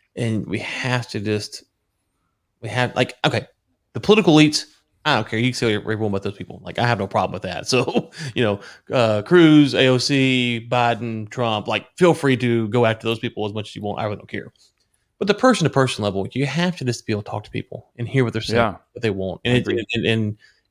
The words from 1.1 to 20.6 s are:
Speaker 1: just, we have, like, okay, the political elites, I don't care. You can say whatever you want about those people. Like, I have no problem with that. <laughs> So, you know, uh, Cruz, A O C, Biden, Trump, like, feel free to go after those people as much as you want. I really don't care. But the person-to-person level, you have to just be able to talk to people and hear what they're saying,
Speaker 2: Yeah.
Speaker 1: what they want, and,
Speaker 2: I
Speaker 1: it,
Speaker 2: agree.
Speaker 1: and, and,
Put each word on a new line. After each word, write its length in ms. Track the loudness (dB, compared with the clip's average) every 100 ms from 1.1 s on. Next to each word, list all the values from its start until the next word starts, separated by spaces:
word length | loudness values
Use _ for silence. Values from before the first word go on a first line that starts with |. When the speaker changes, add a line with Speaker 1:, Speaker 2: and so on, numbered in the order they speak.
| -6
Speaker 1:
just, 460 | -4 -4 -4 -14 _ _ _ _ _ _ _ _ _ _
we 80 | -8
have, 260 | -2 -2 0
like, 200 | -4 -2 -2
okay, 220 | -2 -6 _ _ _ _
the 60 | -6
political 340 | 4 4 6 6
elites, 300 | 6 2 -8 _ _ _ 0
I 100 | 0
don't 120 | 0
care. 100 | -2
You 60 | -2
can 20 |
say 240 | 0 0 -2
whatever 140 | -2
you 40 | -4
want 120 | -2
about 100 | -4
those 120 | -6 -8
people. 220 | -14 -14
Like, 160 | -10 -2
I 60 | 0
have 120 | 0
no 80 | -2
problem 240 | -2 -2
with 100 | -6
that. 240 | -8 -10 -2
<laughs> 60 |
So, 380 | 0 0 -2 -4 -12 -8
you 100 | -2
know, 160 | -2 -2 -8 -20 _
uh, 300 | 0 2 0
Cruz, 520 | 4 6 8 8 6
A 140 | 4 4
O 100 | 4
C, 720 | 2 2 2 2 0 -4 -2
Biden, 600 | 0 0 0 -6 -8 -8
Trump, 380 | -4 -2 -2 -2
like, 200 | -6 -6 2
feel 160 | 4
free 220 | 4 2 2
to 300 | 2 0 0
go 160 | 2 2
after 220 | 2 -2
those 120 | -4
people 260 | -4 -6 -6
as 80 |
much 160 | -6 -10
as 60 | -10
you 60 |
want. 160 | -8 -6
I 40 | -6
really 120 | -6
don't 100 | -10
care. 240 | -12 -12 _ _ _ _ _ _ _
But 100 | -2
the 40 |
person-to-person 680 | 4 4 4 2 2 2 0
level, 240 | -2 -2 -6
you 120 | -4 -4
have 300 | -2 -2 -2
to 60 | -4
just 200 | -4 -4
be 80 |
able 80 | -6
to 80 | -4
talk 140 | -10 -8
to 40 |
people 400 | -10 -10 -14 -18 -10
and 80 | -2
hear 180 | 0 0
what 80 |
they're 80 | -2
saying, 160 | -2 0
Speaker 2:
Yeah. 180 | 0 -4 _
Speaker 1:
what 100 | -6
they 100 | -4
want, 280 | -2 -6 -4 0
and, 80 |
Speaker 2:
I 40 | 0
Speaker 1:
it, 40 |
Speaker 2:
agree. 240 | 2 -4 -4
Speaker 1:
and, 120 | -2 0
and, 320 | 0 -2 -6 _ _